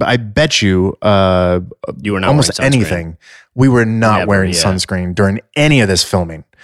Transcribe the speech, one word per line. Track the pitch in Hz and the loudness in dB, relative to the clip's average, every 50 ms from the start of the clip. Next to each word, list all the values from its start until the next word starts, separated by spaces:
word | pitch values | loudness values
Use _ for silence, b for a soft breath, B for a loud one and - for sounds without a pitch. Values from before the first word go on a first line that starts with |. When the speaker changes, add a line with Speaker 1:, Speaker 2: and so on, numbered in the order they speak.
Speaker 1:
I | - - 123 | -2 0 0
bet | 123 117 104 104 - 151 156 - - - | -2 -2 -2 0 0 0 0 0 0 0
you, | 101 95 92 92 98 - - - | 2 2 2 0 0 -2 -2 0
uh, | 104 101 98 95 95 92 90 90 90 90 90 90 90 - _ - - - - | 2 2 4 4 2 2 2 2 0 0 -2 -4 -6 -16 _ -14 -14 -12 -8
Speaker 2:
You | - 104 101 | -6 -4 -4
were | 95 | -2
not | 95 95 | 0 2
Speaker 1:
almost | 139 147 131 - - - | 2 2 2 0 -2 -2
Speaker 2:
wearing | - 135 139 | 0 0 2
sunscreen. | |
Speaker 1:
anything. | 127 104 76 82 87 82 82 82 - B B B B B B B | 2 0 0 -2 -6 -6 -10 -14 -16 B B B B B B B
We | 120 131 135 | 2 2 4
were | 123 123 113 | 4 4 2
not | 110 113 113 113 110 107 104 | 2 0 0 2 2 2 2
Speaker 2:
Never, | 92 101 | 0 0
Speaker 1:
wearing | 101 98 95 90 92 | 2 2 2 0 0
Speaker 2:
yeah. | 85 - | -2 -2
Speaker 1:
sunscreen | 101 92 92 - - 98 92 90 90 90 | -2 -2 -2 -4 -4 -4 -4 -4 -4 -2
during | 87 104 95 98 113 - _ - | 0 0 0 0 -2 -6 _ -2
any | 147 147 151 147 135 113 | 0 0 2 2 2 2
of | 98 | 2
this | 95 90 - | 0 0 -2
filming, | - - 95 87 82 80 80 - _ B B | -2 -2 -2 -2 -2 -8 -14 -16 _ B B